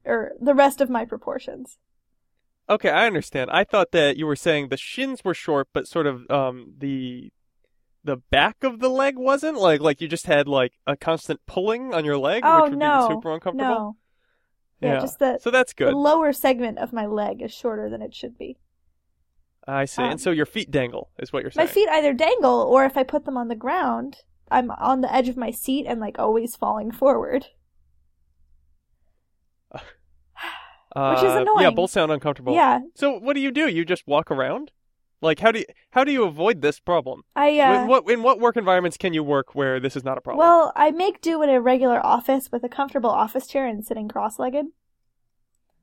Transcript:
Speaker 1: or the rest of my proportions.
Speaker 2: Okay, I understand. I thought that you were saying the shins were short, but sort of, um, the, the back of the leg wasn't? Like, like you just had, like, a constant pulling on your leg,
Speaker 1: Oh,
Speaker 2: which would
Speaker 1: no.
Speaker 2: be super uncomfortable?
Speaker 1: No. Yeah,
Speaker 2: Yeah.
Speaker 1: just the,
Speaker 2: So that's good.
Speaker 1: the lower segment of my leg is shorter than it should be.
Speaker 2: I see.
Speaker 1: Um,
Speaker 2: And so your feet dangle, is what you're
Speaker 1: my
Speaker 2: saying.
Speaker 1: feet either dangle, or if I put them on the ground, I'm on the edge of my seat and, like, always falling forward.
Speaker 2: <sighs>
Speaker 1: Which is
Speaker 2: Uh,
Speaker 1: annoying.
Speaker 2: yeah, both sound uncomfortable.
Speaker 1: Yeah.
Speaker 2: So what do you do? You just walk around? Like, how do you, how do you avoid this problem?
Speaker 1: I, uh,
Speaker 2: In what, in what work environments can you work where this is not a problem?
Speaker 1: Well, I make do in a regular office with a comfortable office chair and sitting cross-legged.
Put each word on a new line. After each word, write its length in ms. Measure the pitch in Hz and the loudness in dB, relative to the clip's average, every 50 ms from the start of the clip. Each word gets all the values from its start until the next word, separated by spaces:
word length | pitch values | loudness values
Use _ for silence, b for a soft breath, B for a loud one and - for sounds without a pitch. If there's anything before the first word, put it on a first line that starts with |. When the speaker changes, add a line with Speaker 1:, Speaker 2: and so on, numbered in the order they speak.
| - | -6
Speaker 1:
or 280 | - 233 226 214 - - - | -4 -2 -2 -2 -6 -8 -4
the 140 | 233 277 277 | 0 2 6
rest 260 | 262 285 277 277 - | 6 6 6 6 2
of 80 | 277 240 | -2 0
my 140 | 254 226 226 | 0 -4 -4
proportions. 760 | 233 226 220 - - - 254 - 254 - - 254 - - _ _ _ _ _ _ _ _ _ _ _ _ _ _ _ _ _ _ - | -6 -10 -10 -8 -8 -8 -8 -10 -12 -16 -16 -16 -20 -20 _ _ _ _ _ _ _ _ _ _ _ _ _ _ _ _ _ _ -4
Speaker 2:
Okay, 220 | 202 214 - 185 | -2 0 0 0
I 160 | 147 170 220 | 2 2 2
understand. 440 | 233 196 151 - - - 139 127 - | 2 0 -2 -6 -6 -6 -6 -4 -2
I 140 | - 175 196 | 0 0 0
thought 260 | - - 208 180 - | 2 2 0 0 2
that 260 | - 170 151 143 143 | 2 2 2 2 2
you 100 | 143 156 | 0 -2
were 100 | 151 143 | -4 -4
saying 320 | - - 156 156 147 139 127 | -2 0 0 0 0 0 -4
the 80 | 135 | -6
shins 480 | - - - - - 262 269 262 - - | -8 -8 -10 -8 -6 -6 -6 -6 -6 -6
were 100 | - 247 | -6 -6
short, 340 | - - - 151 139 135 _ - | -6 -4 -2 -2 -2 -2 _ -6
but 160 | 151 - - | -8 -8 -4
sort 180 | - 170 156 | -4 -2 -2
of, 240 | 143 135 123 123 - | -2 -2 -4 -6 -2
um, 440 | 127 139 135 131 127 127 120 - - 139 | -2 0 0 -2 -4 -8 -16 -20 -16 -10
the, 540 | 139 139 139 131 131 127 123 123 - - _ _ _ _ _ _ _ _ _ _ _ _ _ _ - | -8 -6 -6 -6 -6 -8 -12 -14 -16 -20 _ _ _ _ _ _ _ _ _ _ _ _ _ _ -8
the 120 | 151 135 | -8 -8
back 460 | 127 _ - - 135 147 208 220 - - | -6 _ 0 2 2 2 2 0 -2 -4
of 160 | 262 233 220 | -4 -4 -2
the 100 | 247 254 | -2 -2
leg 300 | 254 262 269 277 269 254 | 0 0 0 -2 -2 -2
wasn't? 400 | 254 269 277 285 294 311 311 254 | 0 0 0 0 0 -4 -2 2
Like, 220 | 190 175 156 143 | 4 4 4 4
like 200 | 151 156 143 - | 2 0 0 -2
you 60 | 165 | -6
just 200 | 151 165 160 - | -8 -8 -6 -2
had, 200 | 180 156 143 143 | 0 2 2 2
like, 280 | 143 143 135 127 123 _ _ - | 2 2 0 0 0 _ _ -6
a 100 | - 143 | -6 -6
constant 440 | 139 - 165 165 156 - - 151 - _ | -4 -2 -4 -4 -4 -4 -8 -8 -8 _
pulling 460 | - - 185 185 214 226 240 262 262 220 | -8 -6 -4 -2 -2 -2 -2 -4 -4 -4
on 120 | 165 151 | -2 -2
your 140 | 147 143 143 | 0 -2 0
leg, 240 | 135 147 190 233 247 | 0 0 0 2 2
Speaker 1:
Oh, 160 | 302 330 330 311 | 4 6 6 6
Speaker 2:
which 80 | 294 | 4
would 80 | 277 285 | 2 0
Speaker 1:
no. 300 | 302 302 294 269 247 226 | 0 2 2 2 2 2
Speaker 2:
be 60 | 208 | 0
super 200 | - - 165 156 | -2 -4 -6 -6
uncomfortable? 400 | 165 - 185 175 262 269 254 240 | -6 -6 -6 -4 -2 -2 -2 -2
Speaker 1:
No. 220 | 220 214 208 214 _ _ _ _ _ _ _ _ _ _ _ _ _ _ _ _ - | -2 -4 -8 -12 _ _ _ _ _ _ _ _ _ _ _ _ _ _ _ _ -6
Yeah, 140 | - - 277 | -2 -2 0
Speaker 2:
Yeah. 60 | 269 | 0
Speaker 1:
just 180 | 262 262 - - | -2 -4 -2 0
the, 200 | 277 262 240 - - | 0 0 0 -2 -4
Speaker 2:
So 80 | 240 | 0
that's 220 | 240 254 254 - - | 2 2 0 0 -2
good. 200 | - 269 247 269 | 0 0 0 2
Speaker 1:
the 40 | |
lower 360 | 285 285 294 311 330 320 294 269 | 2 2 4 4 4 2 0 0
segment 460 | - - 269 262 233 247 226 - - | 0 0 0 0 0 -2 -6 -6 -8
of 140 | - 233 247 | -10 -8 -6
my 140 | 226 214 | -6 -6
leg 360 | 208 214 208 208 202 196 - - | -4 -4 -4 -4 -4 -6 -8 -10
is 100 | 220 - | -12 -12
shorter 380 | - - 240 220 208 214 214 | -6 -6 -6 -6 -4 -8 -8
than 100 | 220 220 | -8 -10
it 140 | 214 - - | -12 -14 -14
should 240 | - - 247 240 - | -14 -16 -14 -14 -14
be. 200 | 240 - 254 _ _ _ _ _ _ _ _ _ _ _ _ _ _ _ _ _ _ _ _ _ - | -14 -14 -14 _ _ _ _ _ _ _ _ _ _ _ _ _ _ _ _ _ _ _ _ _ -12
Speaker 2:
I 180 | - 135 139 139 | -6 -4 -4 -4
see. 160 | 135 - - 247 | -4 -2 -2 -2
Speaker 1:
Um, 60 | 240 151 | -2 -2
Speaker 2:
And 80 | 160 | -2
so 100 | - 180 | -2 -2
your 160 | 170 151 147 | 0 0 0
feet 240 | - - 220 - 139 | -2 -4 -8 -8 -2
dangle, 400 | 135 139 127 120 120 - - _ _ - | -2 -2 -2 -2 -6 -10 -12 _ _ -16
is 140 | - - - | -12 -8 -6
what 100 | 139 - | -6 -6
you're 80 | - - | -4 0
Speaker 1:
my 100 | 302 330 | 0 0
Speaker 2:
saying. 80 | - - | 2 2
Speaker 1:
feet 140 | 392 427 339 | 2 2 2
either 220 | 311 311 294 285 269 | 2 2 2 2 2
dangle, 460 | 240 320 330 494 480 302 254 247 240 220 | 2 2 2 2 4 4 4 4 4 4
or 220 | - 240 262 269 | 4 6 6 4
if 120 | 269 269 | 4 2
I 60 | 285 262 | 0 -2
put 220 | - - 294 285 | 0 -2 -4 -4
them 120 | 302 269 | -4 -6
on 120 | 254 240 233 | -6 -6 -6
the 80 | 240 | -8
ground, 640 | 220 240 254 311 370 320 254 233 233 240 277 269 - _ _ _ _ _ - - | -6 -4 -4 -2 -2 -2 -2 -2 -4 -6 -10 -14 -18 _ _ _ _ _ 0 0
I'm 180 | 254 247 240 | 0 0 0
on 300 | - - - 226 262 262 | -6 -4 -2 0 0 0
the 120 | 254 - - | 0 0 0
edge 160 | 262 254 254 | 0 0 0
of 80 | 247 | -2
my 140 | 254 240 220 | -6 -8 -8
seat 360 | 233 - - - 262 294 - | -8 -8 -6 -4 -4 -4 -4
and, 140 | - 240 226 | -4 -6 -6
like, 180 | 220 202 - - | -6 -8 -6 -2
always 340 | 220 214 220 226 226 233 - | 0 0 0 0 0 -4 -8
falling 360 | - - - 208 214 214 220 233 | -6 -4 -4 -4 -4 -4 -8 -4
forward. 540 | - 269 277 247 226 - - - 269 - - _ _ _ _ _ _ _ _ _ _ _ _ _ _ _ _ _ _ _ _ _ _ _ _ _ _ _ _ _ _ _ _ _ _ _ _ _ _ _ _ _ _ _ _ - | 0 2 4 4 2 0 -2 -4 -4 -4 -6 _ _ _ _ _ _ _ _ _ _ _ _ _ _ _ _ _ _ _ _ _ _ _ _ _ _ _ _ _ _ _ _ _ _ _ _ _ _ _ _ _ _ _ _ -20
Speaker 2:
<sighs> 0 | |
Speaker 1:
Which 1500 | - - - - _ _ _ _ _ _ _ _ - - - - - - - - _ _ _ - 143 135 135 131 127 127 | -20 -20 -20 -20 _ _ _ _ _ _ _ _ -14 -14 -14 -14 -14 -20 -20 -20 _ _ _ -8 -4 -2 0 2 2 4
is 100 | 127 127 | 4 4
Speaker 2:
Uh, 100 | - - | 2 2
Speaker 1:
annoying. 180 | 403 427 415 | 4 4 6
Speaker 2:
yeah, 100 | 190 170 | 6 4
both 200 | - - 180 - - | 4 2 -2 0 0
sound 180 | 196 160 156 | 0 0 0
uncomfortable. 420 | 156 139 - 147 139 - 127 - 294 | 0 -2 -2 -4 -4 -4 -2 0 2
Speaker 1:
Yeah. 260 | 349 302 262 247 247 262 339 _ | 4 4 4 4 0 -2 -8 _
Speaker 2:
So 200 | - 285 285 262 190 | -2 -2 0 0 -2
what 160 | 214 262 285 | -2 -2 -2
do 60 | 277 | 0
you 120 | 269 277 247 | -2 -2 0
do? 160 | 294 320 285 | 0 0 0
You 160 | 180 165 170 | 0 -2 -2
just 240 | 160 180 - - - | -2 -2 -4 -2 0
walk 200 | 143 147 160 - | 0 0 0 0
around? 420 | 151 135 131 131 165 254 302 - _ _ _ _ _ _ _ _ _ - - | -2 -2 -2 -2 -4 -6 -8 -12 _ _ _ _ _ _ _ _ _ -2 0
Like, 160 | 160 156 - | 0 0 4
how 140 | 185 226 220 | 2 2 2
do 80 | 226 | 2
you, 60 | - - - _ _ _ | -4 -8 -12 _ _ _
how 120 | - 254 269 | 0 0 2
do 80 | 294 | 2
you 140 | 285 262 220 | 2 0 0
avoid 380 | 180 143 147 170 214 233 156 131 | 0 0 0 0 0 0 2 0
this 180 | 147 147 - | -2 -2 -2
problem? 420 | - - 175 165 127 127 131 - - _ - | -4 -2 0 0 0 -4 -10 -14 -16 _ -2
Speaker 1:
I, 240 | - 285 294 302 294 | 2 2 4 4 6
uh, 220 | 285 262 254 254 247 | 6 6 6 4 4
Speaker 2:
In 40 | - | 4
what, 220 | 262 254 151 180 | 4 4 4 2
in 120 | 240 233 226 | 0 2 4
what 160 | 254 262 - | 2 2 4
work 160 | 233 240 226 | 4 2 2
environments 400 | 240 202 185 185 180 180 170 - | 2 2 2 2 4 2 0 -4
can 160 | - - 185 165 | -4 -6 -2 -2
you 100 | 156 151 | -2 0
work 320 | 143 147 139 131 _ - | 0 0 0 0 _ -4
where 240 | 143 139 135 131 131 | -2 -2 0 0 -2
this 160 | 123 139 - | -2 -4 -6
is 80 | 143 123 | -4 -6
not 140 | 135 131 131 | -6 -6 -6
a 20 | |
problem? 240 | - 127 - 285 320 | -6 -6 0 4 6
Speaker 1:
Well, 280 | 339 339 339 311 - - | 6 8 6 6 2 2
I 160 | - 294 311 | 2 2 2
make 300 | 302 330 370 415 - - | 2 2 -2 -2 -2 -2
do 220 | - 330 330 311 302 | -4 -4 -2 0 2
in 80 | 285 | 2
a 100 | 269 247 | 2 4
regular 440 | 233 247 254 254 262 247 240 233 - | 4 4 2 4 4 2 2 2 2
office 460 | - - 233 - - 269 269 - - | 2 2 2 2 0 -2 -2 -2 -4
with 140 | - 240 240 | -8 -6 -8
a 40 | 247 | -8
comfortable 400 | - - 277 269 - 277 220 233 | -6 -6 -6 -4 -4 -2 -2 0
office 360 | - - 214 220 - 262 - | 0 0 -2 -2 -2 -8 -8
chair 200 | - - 277 269 247 | -4 -6 -4 -4 -4
and 160 | 214 208 214 | -6 -8 -8
sitting 220 | - 226 220 214 214 | -8 -8 -8 -8 -8
cross-legged. 580 | - 226 202 220 - - 254 254 254 285 302 320 - _ _ _ _ _ _ _ _ _ _ _ _ _ _ _ _ _ _ _ _ _ | -8 -6 -6 -6 -6 -4 -6 -4 -4 -4 -6 -6 -10 _ _ _ _ _ _ _ _ _ _ _ _ _ _ _ _ _ _ _ _ _